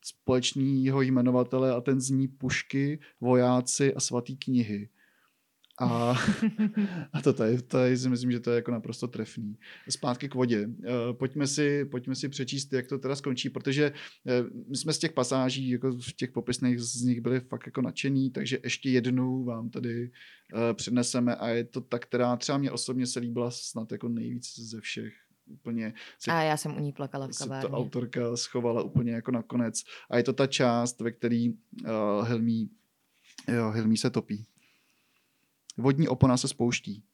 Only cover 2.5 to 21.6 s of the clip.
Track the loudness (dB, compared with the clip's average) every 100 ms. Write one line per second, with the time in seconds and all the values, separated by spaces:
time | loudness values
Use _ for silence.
2.5 | -2 -2 0 0 -2 -8 _ 4 6 6
3.5 | 4 2 2 2 2 0 -2 -4 -6 0
4.5 | 2 2 -2 -6 _ _ _ _ _ _
5.5 | _ _ -4 0 2 2 2 2 2 0
6.5 | 2 0 0 -2 -4 -6 0 2 4 2
7.5 | 2 0 2 4 4 2 0 0 -2 0
8.5 | 0 0 -4 -6 -6 -6 -6 -8 -8 -10
9.5 | -10 -16 -18 -10 -6 -4 -4 -4 0 2
10.5 | 2 0 -4 -4 -2 -2 -2 -4 -2 -2
11.5 | 2 2 2 -2 -4 -6 -6 -6 -6 -6
12.5 | -6 -2 -4 -2 -4 -4 -4 -2 -4 -4
13.5 | -4 -2 2 2 0 -12 -10 0 0 0
14.5 | -6 -8 -6 -2 -2 0 0 0 2 0
15.5 | 0 -2 0 0 -2 -6 -6 -4 -4 -4
16.5 | 0 0 0 -2 0 0 2 2 0 -2
17.5 | -8 -8 -4 -2 -2 0 2 0 -2 -2
18.5 | -4 -4 -4 2 4 4 2 2 0 -2
19.5 | -4 -6 -6 -4 -4 -6 -10 -20 -20 _
20.5 | 0 0 0 0 0 2 2 2 0 0
21.5 | -2